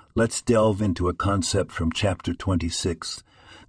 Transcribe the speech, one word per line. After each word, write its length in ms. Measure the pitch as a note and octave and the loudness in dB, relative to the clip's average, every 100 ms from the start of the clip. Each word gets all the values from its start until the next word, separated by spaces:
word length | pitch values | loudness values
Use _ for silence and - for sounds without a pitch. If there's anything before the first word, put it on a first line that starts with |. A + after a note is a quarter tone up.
| - | -8
let's 260 | - A#2 - | 0 0 0
delve 400 | - A2+ A2 G2 | 2 4 4 2
into 300 | G#2 E2 F2+ | 0 0 -2
a 40 | |
concept 580 | - G2+ G2 - G2 - | 0 0 0 0 -2 -2
from 200 | - D#2+ | -2 -2
chapter 400 | - G2 F2 - | 0 0 0 -4
twenty-six 920 | E2+ G2 F2+ E2 - F#2 E2 - - _ _ - - | -4 0 0 0 -2 -4 -4 -8 -12 _ _ -20 -20